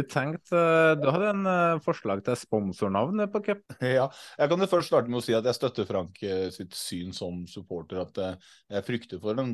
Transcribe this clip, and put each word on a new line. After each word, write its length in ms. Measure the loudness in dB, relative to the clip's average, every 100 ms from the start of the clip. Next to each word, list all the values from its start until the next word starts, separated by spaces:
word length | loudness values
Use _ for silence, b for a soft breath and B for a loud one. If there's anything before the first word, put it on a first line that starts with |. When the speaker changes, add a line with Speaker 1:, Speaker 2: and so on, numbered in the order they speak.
| 0
Speaker 1:
tenkte, 480 | -2 -2 -6 0
eh, 380 | 2 6 6 6
du 140 | 6 2
hadde 220 | 2 0
en, 140 | 0 0
eh, 300 | 2 2 2
forslag 380 | -2 -4 -2 -2
til 140 | -2 -4
sponsornavn 840 | -2 -2 -2 -2 0 0 0 0 -2
på 80 | -2
cup. 200 | -2 -4 -6
Speaker 2:
<laughs> 80 | -4
Ja, 220 | 2 2 2 B B B
jeg 100 | 2
kan 120 | 2
jo 60 | 4
først 220 | 2 4
starte 180 | 2 2
med 80 | -4
å 40 | 2
si 80 |
at 80 | 2
jeg 140 | 2 0
støtter 320 | -2 -2 -2
Frank, 320 | -2 -4 -8
eh, 300 | -4 -2 -4
sitt 220 | -6 -12 -10
syn 320 | -8 -8 -8
som 300 | -8 -8 -8 -10
supporter, 480 | -14 -10 -10 -8 -8
at, 160 | -6 -4
eh, 140 | -6 -6 b b -6 -6
jeg 100 | -4
frykter 320 | -6 -6 -6
for 160 | -4
den 160 | -2 -2